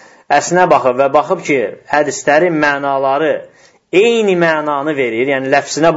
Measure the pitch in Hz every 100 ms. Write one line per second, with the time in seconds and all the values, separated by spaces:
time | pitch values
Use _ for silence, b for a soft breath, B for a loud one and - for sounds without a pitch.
0 | B B - - - 175 180 143 131 123
1 | 139 147 147 180 175 139 101 - - 147
2 | 147 - - 147 180 160 147 139 139 135
3 | 135 139 156 117 - b b b _ 175
4 | 233 233 208 175 170 156 151 143 147 139
5 | 123 113 135 135 135 139 - 143 165